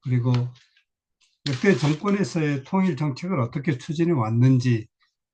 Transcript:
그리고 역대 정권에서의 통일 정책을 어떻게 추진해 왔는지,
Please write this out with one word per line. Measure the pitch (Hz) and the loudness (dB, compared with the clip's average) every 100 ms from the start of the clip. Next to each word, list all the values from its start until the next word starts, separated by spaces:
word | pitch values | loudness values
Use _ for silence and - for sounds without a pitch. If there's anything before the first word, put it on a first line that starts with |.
그리고 | - 123 123 123 123 - _ _ _ _ _ _ _ _ - | 0 0 2 0 -2 -8 _ _ _ _ _ _ _ _ -6
역대 | 131 202 175 | 0 2 2
정권에서의 | 143 151 202 202 190 170 151 143 | 2 0 0 0 -2 -2 -2 -2
통일 | 131 190 190 139 | -2 0 0 0
정책을 | 151 127 175 180 | -4 -4 -4 -2
어떻게 | 120 156 143 131 | -2 -4 -4 -4
추진해 | - 156 165 | -4 -2 0
왔는지, | 160 110 117 127 131 123 113 - _ _ _ _ | 0 0 4 4 4 2 0 -2 _ _ _ _